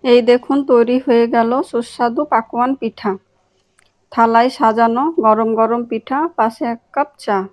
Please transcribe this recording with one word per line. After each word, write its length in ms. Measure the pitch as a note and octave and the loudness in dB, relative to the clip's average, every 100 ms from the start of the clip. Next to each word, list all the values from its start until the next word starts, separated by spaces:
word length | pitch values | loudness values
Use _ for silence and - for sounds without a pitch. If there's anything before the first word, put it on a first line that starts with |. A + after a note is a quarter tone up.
এই 160 | C4 A#3+ | 4 4
দেখুন, 360 | A#3 B3 - C#4 | 4 2 2 -2
তৈরি 320 | C#4 A#3+ A#3 B3+ | 2 2 2 0
হয়ে 260 | C4 A#3 A#3 | 2 2 2
গেল 240 | A#3+ A3+ B3 | 0 0 -2
সুস্বাদু 600 | F#4 A#3 A#3+ - A#3+ A#3 | -4 -6 -8 -4 -4 -2
পাকোয়ান 460 | D4 B3+ A3+ A#3+ B3 | -2 -2 -2 -4 -4
পিঠা। 380 | C4+ A3+ - A3 F#3+ _ _ _ _ _ _ _ _ _ | -2 -6 -6 -6 -6 _ _ _ _ _ _ _ _ _
থালায় 380 | - A3+ A#3 B3 | 0 2 2 0
সাজানো 540 | - C#4 A3 A#3 A#3 D4 E4 | 0 0 2 0 0 -2 0
গরম 320 | A3 G#3+ A3+ | 2 2 0
গরম 280 | A3 A3+ A#3 | 0 0 -2
পিঠা, 340 | A#3 A3+ - C4+ E4+ - | -4 -8 -6 -4 -4 -2
পাশে 260 | A3+ A#3 | -4 -2
এক 160 | B3 A#3 _ | -8 -8 _
কাপ 160 | - D4 _ | -6 -6 _
চা। 200 | - G3 F#3+ | -4 -4 -4